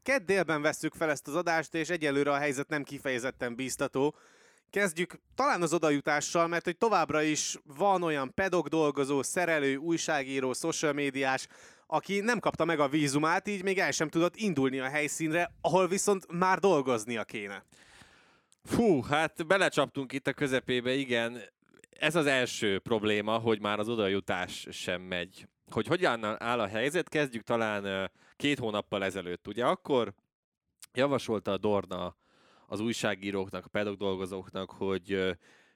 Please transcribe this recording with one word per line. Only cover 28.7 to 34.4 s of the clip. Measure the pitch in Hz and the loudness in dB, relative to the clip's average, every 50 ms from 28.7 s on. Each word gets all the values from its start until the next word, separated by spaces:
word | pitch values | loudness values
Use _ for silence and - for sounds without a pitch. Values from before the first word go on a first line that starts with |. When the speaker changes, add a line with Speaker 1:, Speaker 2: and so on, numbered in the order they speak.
| 104 104 - - - 101 98 | -2 -4 -4 -2 -2 -2 -2
Speaker 2:
ezelőtt. | 95 90 98 87 87 87 - - | -2 -2 -4 -6 -6 -8 -8 -8
Ugye | 101 104 110 120 | -10 -4 0 0
akkor | 147 180 - _ - 143 123 113 101 - _ _ _ _ _ _ _ _ _ _ _ _ _ - _ _ | 0 0 -2 _ 0 0 0 0 0 -6 _ _ _ _ _ _ _ _ _ _ _ _ _ -20 _ _
javasolta | 123 135 143 139 113 - - 113 101 - - | 0 0 2 0 -2 -2 -2 -4 -2 0 -2
a | 98 | -2
Dorna | 92 98 107 104 101 90 90 95 90 90 90 - _ _ _ _ _ _ _ _ _ _ | 0 0 0 0 0 0 -4 -8 -8 -8 -8 -10 _ _ _ _ _ _ _ _ _ _
az | _ - 101 | _ -8 -4
újságíróknak, | 107 120 113 - - 107 101 95 95 101 98 98 95 98 - 90 90 | -2 -2 -2 0 -2 -2 -2 -2 -4 -4 -4 -4 -4 -4 -6 -10 -12
a | - | -6
pedok | - 107 104 104 101 | -4 -4 -2 -2 -4
dolgozóknak, | 92 101 98 95 92 95 90 98 95 | -4 -4 -4 -2 -2 -4 -8 -8 -10